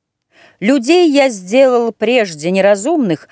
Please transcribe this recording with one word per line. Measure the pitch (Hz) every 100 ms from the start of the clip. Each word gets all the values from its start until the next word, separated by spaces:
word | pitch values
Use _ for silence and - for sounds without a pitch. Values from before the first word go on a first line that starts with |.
| _ _ _ _ - -
Людей | 202 285 233 359 339
я | 277 269
сделал | 202 180 254 262 240 233
прежде | - 214 247 202 151 165
неразумных | 190 196 202 240 339 214 156 -